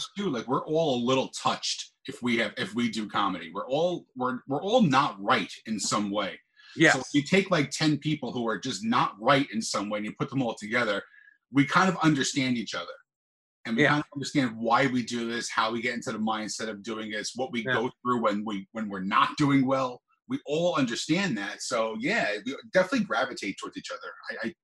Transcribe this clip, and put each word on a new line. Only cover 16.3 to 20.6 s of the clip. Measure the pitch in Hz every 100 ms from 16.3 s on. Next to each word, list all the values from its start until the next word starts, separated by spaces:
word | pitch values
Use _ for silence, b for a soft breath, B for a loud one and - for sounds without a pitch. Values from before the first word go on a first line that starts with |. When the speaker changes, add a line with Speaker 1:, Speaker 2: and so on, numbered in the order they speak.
| 110 107 - 110
Speaker 1:
of | 101
doing | 104 110 110
this, | 107 101 117
what | 131
we | 120
Speaker 2:
Yeah. | 110
Speaker 1:
go | 120 123 -
through | 123 123
when | 110 101
we, | 107 101 98
when | 113 107
we're | 98
not | 95 113 - -
doing | 143 139 127
well. | 135 131 - _ _ -
We | 139 139
all | 156